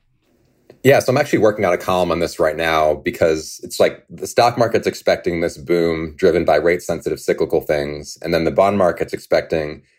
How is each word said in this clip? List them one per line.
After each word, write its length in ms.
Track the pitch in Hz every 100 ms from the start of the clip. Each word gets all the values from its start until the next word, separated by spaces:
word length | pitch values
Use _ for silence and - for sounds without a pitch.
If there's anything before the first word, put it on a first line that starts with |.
| _ _ _ _ _ _ _ _
Yeah, 160 | 135 131
so 120 | -
I'm 60 | 131
actually 220 | 147 -
working 260 | 107 107 92
on 80 |
a 40 | 87
column 340 | - 92 87
on 80 | 82
this 200 | 82 -
right 160 | 80 78
now 400 | 82 80 78 73
because 640 | 87 87 85 78 - -
it's 160 | 85 -
like 260 | 87 - _
the 180 | 87 92
stock 300 | - 120 120
market's 300 | 113 107 92
expecting 540 | - - 87 90 85
this 160 | 85 80
boom 580 | 71 87 85 80 80 -
driven 300 | 87 85 78
by 100 | 76
rate-sensitive 640 | 85 90 - 82 80 78
cyclical 420 | - 87 80 80
things, 560 | - 76 71 73 73 -
and 120 | 82
then 100 | 85
the 80 | 80
bond 260 | 71 98 101
market's 360 | 90 - -
expecting 680 | - - 82 - 82 76 73 _